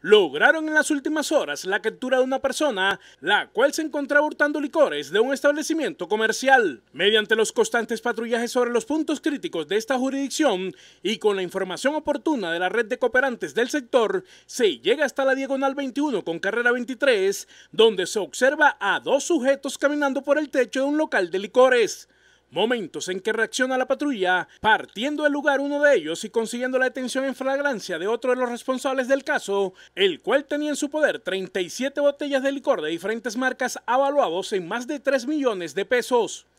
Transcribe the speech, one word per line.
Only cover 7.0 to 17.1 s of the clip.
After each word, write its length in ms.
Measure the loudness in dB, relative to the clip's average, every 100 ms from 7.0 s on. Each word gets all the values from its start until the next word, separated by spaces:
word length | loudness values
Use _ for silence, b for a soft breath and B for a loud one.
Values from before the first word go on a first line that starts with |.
| 2 2 2
los 160 | 2 2
constantes 500 | 2 0 0 -2 -4
patrullajes 520 | -4 -4 -2 -2 -2
sobre 180 | 0 0
los 140 | 0
puntos 360 | -2 -4 -2 -2
críticos 460 | -2 -4 -6 -6 -2
de 120 | -2
esta 200 | 0 -2
jurisdicción 760 | 0 -2 -6 0 0 2 -4 B B B
y 160 | -4 0
con 160 | 0
la 80 | 0
información 540 | -4 -6 -6 -2 -2 -2
oportuna 560 | -2 -2 0 -2 -2
de 80 | 0
la 80 | 0
red 180 | 0 -2
de 140 | -2
cooperantes 560 | 0 2 0 -2 -6 -2
del 140 | -2
sector, 520 | -2 0 2 2 -2 B B B
se 320 | 0 0 2
llega 260 | 0 2
hasta 200 | 0 0
la 100 | 0
diagonal 400 | 0 -2 0 0
veintiuno 480 | -2 -6 -2 -2 -2
con 160 | -4 -4
carrera 320 | -2 0 2
veintitrés, 800 | 0 -2 -2 2